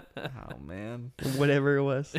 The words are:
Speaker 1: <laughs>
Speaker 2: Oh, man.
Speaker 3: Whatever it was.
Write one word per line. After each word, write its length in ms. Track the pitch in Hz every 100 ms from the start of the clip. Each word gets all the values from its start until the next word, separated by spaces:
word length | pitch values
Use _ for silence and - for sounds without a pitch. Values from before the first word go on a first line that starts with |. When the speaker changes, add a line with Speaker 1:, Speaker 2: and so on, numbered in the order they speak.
| -
Speaker 1:
<laughs> 100 | -
Speaker 2:
Oh, 420 | - 120 - 62
man. 540 | 71 95 107 120 123 - 139 135
Speaker 3:
Whatever 400 | 143 139 139 139
it 60 |
was. 340 | 139 131 147